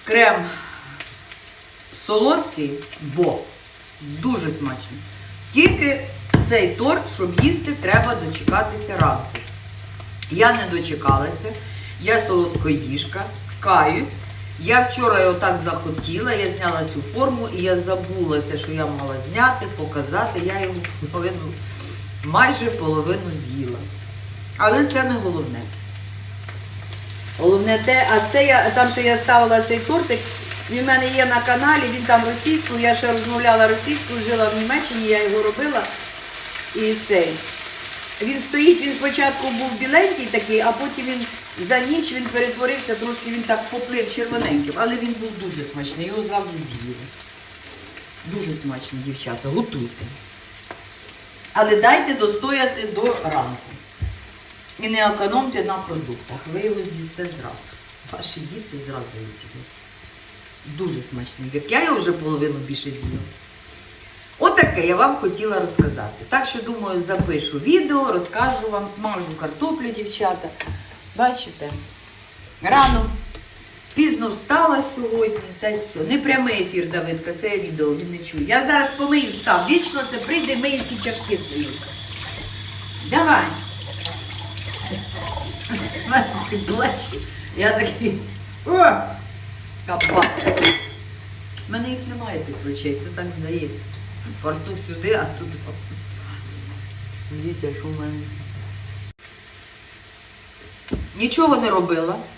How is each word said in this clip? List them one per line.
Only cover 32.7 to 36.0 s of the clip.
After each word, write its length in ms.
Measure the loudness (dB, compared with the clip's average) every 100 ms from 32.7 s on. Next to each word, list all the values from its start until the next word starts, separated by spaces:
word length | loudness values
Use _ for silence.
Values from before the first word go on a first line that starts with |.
| 2
я 160 | 4 4
ще 160 | 2
розмовляла 560 | 0 0 2 6 8 8
російською, 560 | 6 0 -2 -2 -2 0
жила 220 | 4 4
в 80 | 2
Німеччині, 500 | 0 0 0 -2 2
я 160 | 4
його 200 | 4 4
робила. 400 | 2 2 0 0 -2 -6